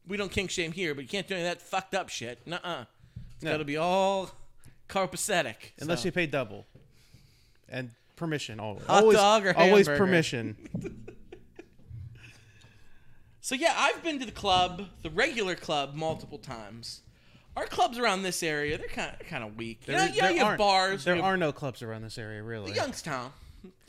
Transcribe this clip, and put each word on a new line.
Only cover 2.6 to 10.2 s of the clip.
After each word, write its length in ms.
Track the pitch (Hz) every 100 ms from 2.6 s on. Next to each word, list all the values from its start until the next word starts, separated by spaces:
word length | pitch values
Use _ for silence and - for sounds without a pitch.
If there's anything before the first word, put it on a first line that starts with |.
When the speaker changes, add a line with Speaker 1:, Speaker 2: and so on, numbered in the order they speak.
| 180 151 110 _ - - -
Speaker 1:
It's 80 | -
Speaker 2:
No. 80 | 156
Speaker 1:
gotta 120 | 151
be 140 | 147 151
all 520 | 175 190 190 196 180 - - - - - -
copacetic, 840 | 190 180 175 - 175 131 107 - -
Speaker 2:
Unless 200 | 147 175
Speaker 1:
so. 40 | 185
Speaker 2:
you 60 |
pay 140 | 180 160
double. 400 | 139 113 101 - - - - _ - - _ _ _ -
And 240 | 123 127 - _ -
permission, 440 | 165 147 - 110
always. 240 | 107 98 -
Speaker 1:
Hot 160 | 196
Speaker 2:
Always, 120 | 220 214
Speaker 1:
dog 300 | 202 220 196
or 100 | 165
Speaker 2:
always 300 | 180 202 156
Speaker 1:
hamburger? 100 | 143
Speaker 2:
permission. 1040 | 190 175